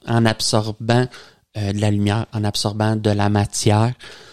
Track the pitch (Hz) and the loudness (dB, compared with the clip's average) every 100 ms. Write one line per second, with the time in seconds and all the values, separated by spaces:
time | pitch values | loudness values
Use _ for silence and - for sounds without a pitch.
0 | - 117 113 110 - 113 107 107 110 117 | -2 0 2 0 0 0 -2 -6 0 0
1 | 127 - - _ _ 107 101 101 104 104 | 0 -6 -20 _ _ -6 -4 0 0 2
2 | 101 107 - 107 104 - 107 107 107 110 | 0 0 -4 -4 -4 -2 -4 0 0 0
3 | 107 104 104 104 104 - 107 104 117 - | 0 0 2 0 0 0 2 4 2 -2
4 | - - - | -14 -20 -20